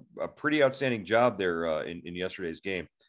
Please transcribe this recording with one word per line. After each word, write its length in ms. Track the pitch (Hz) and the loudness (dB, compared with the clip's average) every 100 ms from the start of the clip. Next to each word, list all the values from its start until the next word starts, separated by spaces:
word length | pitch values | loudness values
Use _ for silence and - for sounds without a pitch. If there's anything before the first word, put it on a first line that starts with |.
| - - | -14 -8
a 60 | - | -8
pretty 360 | - 151 151 | -4 0 4
outstanding 400 | 135 131 135 117 | 4 4 0 -2
job 360 | 90 110 123 98 | 2 4 4 2
there, 280 | 92 85 82 | 0 0 0
uh, 160 | 78 | -2
in, 200 | 73 85 78 | -4 -8 -10
in 100 | 87 | -6
yesterday's 440 | 92 - 87 78 | -6 -6 -8 -6
game, 280 | 98 95 80 _ | -6 -6 -6 _